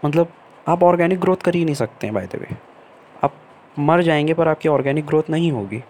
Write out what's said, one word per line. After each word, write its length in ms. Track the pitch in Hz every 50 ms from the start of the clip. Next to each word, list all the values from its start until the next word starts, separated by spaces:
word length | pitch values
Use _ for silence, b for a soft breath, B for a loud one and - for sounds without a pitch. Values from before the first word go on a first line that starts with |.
| -
मतलब 280 | - 131 165 170 165 - - - - - - - -
आप 140 | 165 175 180
ऑर्गेनिक 380 | 175 175 175 175 170 190 180
ग्रोथ 160 | 175 190 185
कर 180 | 185 - 180 175
ही 100 | 175 170
नहीं 100 | 160 143
सकते 320 | 143 120 107 - - -
हैं 80 | 104 107
by 80 | 101 92
the 140 | 92 - -
way, 140 | - - - - - - - - - - - - - - - - -
आप 100 | 139 - - - - - - - - - -
मर 240 | 147 147 160 175 180
जाएंगे 320 | 165 160 147 147 151 160
पर 140 | 165 165 160
आपकी 200 | 156 - - 160
ऑर्गेनिक 380 | 147 135 131 139 135 156 151
ग्रोथ 240 | 143 156 156 156 -
नहीं 220 | 160 156 170 170 147
होगी। 300 | 117 101 98 104 113 123 -